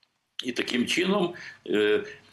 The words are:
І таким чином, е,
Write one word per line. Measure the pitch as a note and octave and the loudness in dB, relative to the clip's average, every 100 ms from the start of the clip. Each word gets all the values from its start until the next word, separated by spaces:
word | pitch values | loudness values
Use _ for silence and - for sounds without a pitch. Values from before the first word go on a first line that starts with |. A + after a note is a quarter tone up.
| _ _ _ - | _ _ _ -10
І | B2+ | -6
таким | B2 - B2 G#2+ | -4 -2 0 0
чином, | - F#2+ G#2+ - - - - - | 0 2 2 0 -4 -16 -14 -2
е, | G#2 G#2 G#2 - - - | 2 4 2 0 -12 -20